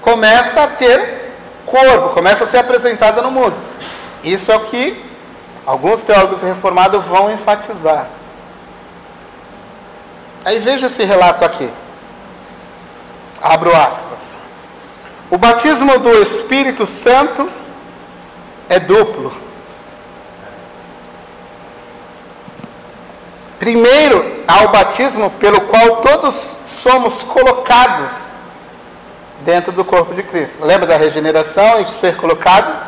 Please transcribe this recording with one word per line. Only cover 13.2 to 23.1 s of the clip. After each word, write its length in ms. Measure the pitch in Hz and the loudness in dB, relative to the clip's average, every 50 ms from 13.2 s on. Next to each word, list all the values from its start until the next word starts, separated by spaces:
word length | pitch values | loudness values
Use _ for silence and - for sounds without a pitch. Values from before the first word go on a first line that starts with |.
| - - - - | -20 -20 -18 -6
Abro 320 | - 151 160 160 165 175 170 | -2 0 0 0 2 2 4
aspas. 640 | 160 143 127 - - - - 123 - - - - - - - - - - - - - - - - - - - - - - - | 4 2 2 -2 -6 -10 -12 -14 -12 -12 -12 -12 -16 -20 -20 -20 -20 -20 -20 -20 -20 -20 -20 -20 -20 -20 -20 -20 -20 -6 -6
"O 60 | 180 | -2
batismo 600 | 180 226 233 233 233 - 302 311 240 269 277 262 254 | 2 2 2 2 2 0 0 0 2 2 2 2 2
do 240 | - 240 233 214 | 4 4 4 4
Espírito 640 | 202 - - - - - 262 269 269 262 262 - 262 | 4 2 -2 -6 -6 -4 -2 -2 -2 -2 -4 -4 -4
Santo 640 | - - - - 240 247 269 294 - - - 277 370 - - - - - - - - - - - - - - - - - - - - - - - - | -4 -4 -2 2 2 2 2 2 -2 -4 -6 -8 -8 -10 -16 -20 -20 -20 -20 -20 -20 -20 -20 -20 -20 -20 -20 -20 -20 -20 -20 -20 -20 -20 -20 -4 -2
é 120 | 180 180 | -2 -2
duplo. 520 | 180 180 190 220 214 - - 151 135 131 - - - - - - - - - - - - - - - - - - - - - - - - - - - - - - - - - - - - - - - - - - - - - - - - - - - - - - - - - - - - - - - - - - - - - - - - - - - - | 0 2 2 2 2 0 -4 -10 -12 -12 -12 -14 -20 -20 -20 -20 -20 -20 -20 -20 -20 -20 -20 -20 -20 -20 -20 -20 -20 -20 -20 -20 -20 -20 -20 -20 -20 -20 -20 -20 -20 -20 -20 -20 -20 -20 -20 -20 -20 -20 -20 -20 -20 -20 -20 -20 -20 -20 -20 -20 -20 -20 -20 -20 -20 -20 -20 -20 -20 -20 -20 -20 -20 -20 -20 -20 -20 -20 -20 -20 -20 -20 -20 -20 -20 -20